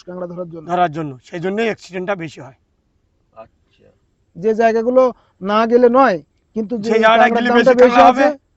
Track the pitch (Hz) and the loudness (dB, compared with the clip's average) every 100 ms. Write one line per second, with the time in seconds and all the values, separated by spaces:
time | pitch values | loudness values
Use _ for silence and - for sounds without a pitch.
0 | - 180 175 175 180 165 160 180 175 151 | -14 -14 -14 -14 -14 -14 -8 -4 -2 -4
1 | 151 127 _ 175 175 202 226 185 - 185 | -10 -12 _ -10 -8 -4 -6 -6 -12 -12
2 | 185 196 160 - 135 131 _ _ _ _ | -8 -8 -10 -16 -20 _ _ _ _ _
3 | _ _ _ 110 117 _ _ _ _ _ | _ _ _ _ -20 _ _ _ _ _
4 | _ _ _ 165 208 214 226 226 226 254 | _ _ _ -8 -6 0 0 0 0 2
5 | 254 - _ _ 190 214 226 240 247 247 | 0 -2 _ _ -4 -2 2 4 4 4
6 | 262 170 - _ _ 220 202 240 214 220 | 2 0 -8 _ _ -12 -8 -8 -4 0
7 | 220 226 240 233 247 240 240 247 247 247 | 2 4 2 0 0 2 2 4 4 6
8 | 247 254 294 277 _ | 4 4 0 -2 _